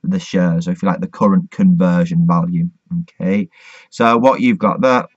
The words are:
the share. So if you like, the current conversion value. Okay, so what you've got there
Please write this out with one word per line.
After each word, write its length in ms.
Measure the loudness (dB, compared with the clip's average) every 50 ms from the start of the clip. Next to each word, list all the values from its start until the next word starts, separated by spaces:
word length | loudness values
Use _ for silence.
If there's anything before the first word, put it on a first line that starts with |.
| -4
the 160 | -4 -4 -4
share. 400 | -6 -4 -2 0 0 2 0 -2 -2
So 80 | -4
if 120 | -6 -4 -4
you 60 | -4
like, 120 | -4 -4
the 60 | -6
current 440 | -10 -6 -2 0 2 2 2 0 -4
conversion 760 | -4 0 2 2 4 4 2 2 2 2 0 0 0 0 2
value. 440 | 2 2 0 0 -2 -2 -2 -4 -4 -6 _ _ _ -8 -8 -8 -8
Okay, 400 | _ _ -4 -4 -2 -2 -4 -6 _ _ _ -20 -20 -20 -20 _
so 300 | -4 0 2 2 2 4
what 240 | 4 2 2 2 2
you've 160 | 0 0 2
got 240 | 0 -2 -2 0 0
there 240 | 2 2 0 -2 -6 _